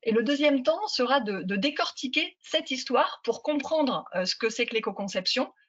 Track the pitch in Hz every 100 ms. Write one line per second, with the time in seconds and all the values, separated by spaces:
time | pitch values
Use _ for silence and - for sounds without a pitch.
0 | - 214 233 285 294 277 254 330 415 -
1 | 247 277 214 196 170 202 277 285 339 -
2 | 262 285 339 _ - 320 320 254 - 262
3 | 302 - - 226 - 294 - 311 285 175
4 | - - 180 - 226 220 233 226 220 196
5 | 196 190 185 - 302 _